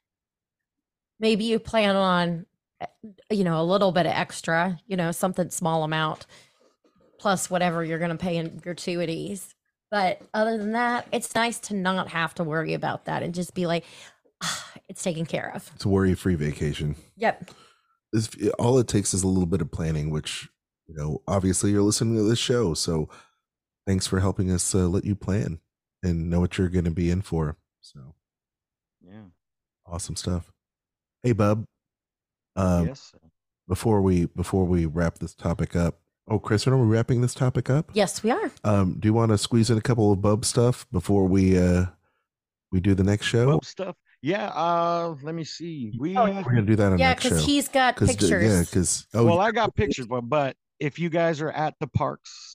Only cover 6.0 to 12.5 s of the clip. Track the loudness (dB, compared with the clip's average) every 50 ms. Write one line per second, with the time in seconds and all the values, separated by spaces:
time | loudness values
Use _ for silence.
6 | -2 -2 -4 -8 -12 -20 -20 -20 -20 _ _ _ _ _ _ _ _ _ _ _
7 | _ _ _ -4 0 0 0 0 -2 -2 -2 0 0 0 -2 -2 -4 -4 -4 -4
8 | -4 -4 -4 -4 -4 -4 -4 -4 -4 -6 -10 -12 -12 -12 -12 -8 -6 -6 -4 -4
9 | -4 -4 -6 -6 -8 -10 -10 -12 -14 -18 _ _ _ _ _ _ _ -4 -2 0
10 | 0 0 -2 -4 -8 _ -2 -2 0 0 -2 -2 -4 -2 -2 -2 0 -2 -2 -4
11 | -4 -4 -6 -6 -6 -4 -2 -2 -2 -2 -4 -6 -8 -6 -4 -2 -2 0 -2 -2
12 | -4 -4 -4 -4 -4 -4 -4 -4 -4 -2